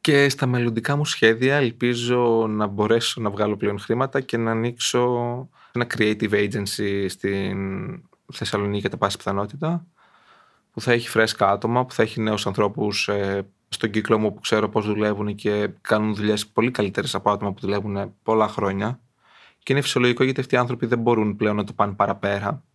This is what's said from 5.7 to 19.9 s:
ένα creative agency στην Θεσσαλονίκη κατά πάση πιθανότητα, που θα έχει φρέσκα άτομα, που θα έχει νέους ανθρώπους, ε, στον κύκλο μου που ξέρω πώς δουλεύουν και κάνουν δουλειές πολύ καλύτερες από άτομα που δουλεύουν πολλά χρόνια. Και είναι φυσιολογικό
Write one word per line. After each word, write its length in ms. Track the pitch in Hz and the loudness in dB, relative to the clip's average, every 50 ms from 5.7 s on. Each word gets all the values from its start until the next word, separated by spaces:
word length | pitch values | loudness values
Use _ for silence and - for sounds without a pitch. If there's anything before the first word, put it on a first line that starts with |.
ένα 160 | _ 120 120 120 - | _ -4 -4 -4 0
creative 340 | 117 110 107 107 107 110 101 | 0 2 2 2 0 0 0
agency 760 | 104 98 101 101 101 107 101 98 - - 104 101 98 98 98 | 2 0 0 0 -2 -4 -4 -4 -4 -4 -4 -2 -2 -2 -2
στην 480 | 95 - _ - 101 98 98 98 98 98 98 98 95 95 95 98 98 92 87 - _ _ _ _ - - | -4 -6 _ -4 -4 -2 -2 -4 -4 -4 -6 -6 -6 -6 -8 -8 -10 -12 -14 -18 _ _ _ _ -20 -12
Θεσσαλονίκη 480 | - - - - 104 101 101 101 104 | -8 -6 -4 -2 -2 -2 -2 -2 -2
κατά 160 | 104 101 - | -4 -4 -2
πάση 200 | - 101 98 - | -2 -2 -2 -2
πιθανότητα, 680 | - - 101 98 98 101 104 - 139 156 160 170 170 170 _ _ _ _ _ _ _ _ _ _ _ _ _ _ _ _ _ | -4 -6 -4 -4 -4 -4 -6 -6 -4 -2 -2 -2 -4 -6 _ _ _ _ _ _ _ _ _ _ _ _ _ _ _ _ _
που 100 | _ 113 | _ -6
θα 100 | - 127 | 2 2
έχει 180 | 120 117 117 - | 2 2 2 0
φρέσκα 400 | - 113 110 110 - - 104 98 | 2 2 2 2 2 2 2 2
άτομα, 360 | 101 101 - 113 117 123 127 | 2 2 0 0 0 0 0
που 80 | 123 - | 0 0
θα 100 | - 113 | 0 0
έχει 180 | 107 - - | 0 0 -2
νέους 260 | 110 110 107 101 - | -2 0 0 0 -2
ανθρώπους, 600 | 104 95 113 104 101 101 - 107 104 101 - - | -2 0 0 0 0 0 -2 -4 -2 -2 -2 -2
ε, 400 | - 101 101 98 98 98 98 98 - _ _ _ _ | -2 0 0 0 0 -2 -2 -4 -6 _ _ _ _
στον 200 | - - - 110 | -6 -4 -4 -2
κύκλο 280 | 101 107 104 - 113 | -2 -2 2 2 2
μου 160 | 107 107 104 101 | 2 2 0 -2
που 60 | - | -4
ξέρω 300 | - - 113 107 107 107 | -2 0 2 2 2 2
πώς 160 | 104 110 104 | 0 -2 0
δουλεύουν 500 | 107 104 104 107 107 104 101 104 104 101 | 0 0 0 0 0 0 0 -4 -6 -6
και 340 | 104 - 107 104 104 104 101 - _ | -2 -2 0 0 0 -2 -2 -6 _
κάνουν 340 | _ - 110 107 107 107 104 | _ 0 2 2 2 0 -2
δουλειές 320 | 104 104 104 107 104 - | 0 0 0 0 0 -2
πολύ 240 | _ _ - 110 123 | _ _ 0 0 0
καλύτερες 440 | 120 - 107 98 98 - 92 - - | 0 0 -2 -2 -2 -4 -4 -4 -6
από 160 | 98 - 104 | 0 0 0
άτομα 220 | 104 101 107 101 98 | 0 0 -2 -6 -6
που 60 | - | -4
δουλεύουν 540 | - 95 101 101 101 104 98 98 101 98 - _ _ | -4 -4 -2 -2 -4 -4 -6 -6 -6 -8 -12 _ _
πολλά 240 | - 113 110 107 | 0 2 4 2
χρόνια. 520 | 104 - - 107 98 98 98 101 113 127 - _ _ _ _ _ _ _ - - - _ _ | 2 0 -2 0 0 0 0 -2 -4 -4 -8 _ _ _ _ _ _ _ -20 -20 -20 _ _
Και 140 | _ - 135 | _ 0 0
είναι 80 | 143 | 0
φυσιολογικό 420 | 135 - | 0 0